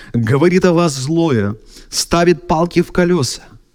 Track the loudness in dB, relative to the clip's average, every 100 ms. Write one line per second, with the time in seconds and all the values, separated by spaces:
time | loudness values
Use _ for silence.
0 | -8 -4 0 2 2 4 2 2 0 -2
1 | -4 0 0 0 -2 -6 -16 -20 -10 -8
2 | -2 2 2 0 0 -2 0 -2 -2 0
3 | 0 0 -2 -6 -16 -20 _